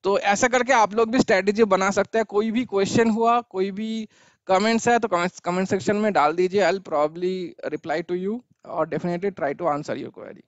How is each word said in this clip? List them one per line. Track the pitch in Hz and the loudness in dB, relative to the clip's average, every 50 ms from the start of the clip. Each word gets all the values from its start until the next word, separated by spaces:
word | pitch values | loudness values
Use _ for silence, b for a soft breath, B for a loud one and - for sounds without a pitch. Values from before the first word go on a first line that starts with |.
| - | 0
तो | 190 202 185 | 0 0 2
ऐसा | - 202 202 196 254 | 2 2 2 4 4
करके | 247 233 254 247 240 269 | 4 4 2 2 4 4
आप | 233 214 190 202 | 4 4 2 2
लोग | 220 233 226 | 0 0 2
भी | 226 262 | 2 0
स्ट्रेटजी | - - 220 185 185 202 202 214 226 | 2 4 2 2 2 0 2 2 4
बना | 202 190 185 190 202 | 4 4 2 2 0
सकते | 190 202 196 - - | 0 0 -2 0 0
हैं। | 220 220 | -2 -2
कोई | - - 208 220 226 | 0 0 0 0 0
भी | 208 240 254 | -2 -2 -4
क्वेश्चन | - 196 196 196 196 - 240 233 226 | -2 -2 -2 0 2 2 2 2 2
हुआ, | 214 226 226 233 233 240 | 2 2 2 2 2 2
कोई | 233 _ - 190 190 196 | -2 _ -4 -4 -4 -4
भी | 190 196 220 220 220 226 214 b b b b b b b _ | -4 -8 -8 -6 -6 -8 -8 b b b b b b b _
कमेंट्स | - 190 185 208 220 233 226 - | 2 2 4 4 2 2 2 4
है, | 240 240 233 | 4 2 2
तो | 233 | 2
कमेंट्स, | 214 180 170 175 180 _ - | 0 0 0 -2 -2 _ -6
कमेंट | _ 175 175 185 190 | _ -4 -2 -2 0
सेक्शन | - 214 190 - - 208 | 0 -2 -2 0 0 0
में | 208 214 214 190 | 0 0 0 2
डाल | 151 143 147 160 | 2 2 2 2
दीजिए। | 175 185 185 180 208 | 0 0 0 2 2
I'll | 190 165 185 196 185 | 2 2 0 -2 -6
probably | 190 160 147 147 151 160 170 180 185 190 185 180 160 - - - 131 147 | -4 -2 0 0 0 -2 -4 -6 -4 -4 -6 -8 -10 -12 -10 -10 -8 -8
reply | 147 - 170 147 165 170 - | -8 -6 -6 -6 -6 -4 -6
to | 180 180 185 | -6 -6 -4
you | 196 220 247 _ _ _ _ _ | -6 -8 -8 _ _ _ _ _
और | 262 - 175 156 165 | -10 -4 -4 -4 -4
definitely | 165 156 175 175 175 175 180 202 185 - | -4 -6 -4 -4 -6 -4 -6 -6 -6 -4
try | 160 139 143 - | -6 -6 -6 -4
to | 175 160 147 | -4 -4 -4
answer | 147 156 - 113 131 127 | -4 -6 -8 -8 -8 -8
your | 120 _ - | -12 _ -16
query। | 104 92 - - _ | -18 -18 -18 -20 _